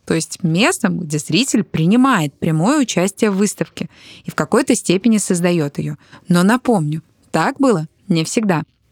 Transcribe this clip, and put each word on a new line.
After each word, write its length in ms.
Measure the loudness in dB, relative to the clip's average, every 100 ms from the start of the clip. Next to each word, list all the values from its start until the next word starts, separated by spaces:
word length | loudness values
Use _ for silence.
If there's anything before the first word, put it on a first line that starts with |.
то 100 | -4
есть 300 | -4 -4 -4
местом, 560 | -2 0 0 0 -2 -4
где 180 | -4 -6
зритель 460 | -2 0 2 0
принимает 680 | -2 0 2 4 4 2 -2
прямое 440 | -4 -2 0 2 0
участие 540 | 0 0 -2 0 0
в 40 | 0
выставке 500 | -2 -2 -8 -8 -12 -14 -20 -20
и 60 | -8
в 60 | -6
какой-то 400 | 0 0 2 0
степени 420 | 0 0 2 2
создаёт 600 | 0 0 0 0 -2 -6
её. 180 | -8 -10 _ -10 0
Но 160 | 2
напомню, 580 | 4 2 2 0 0 -4 -10 _ _
так 240 | -2 -2 0
было 300 | 2 2 -2 _ -4
не 160 | -2
всегда. 400 | -2 -2 -2 -2 -4 _ _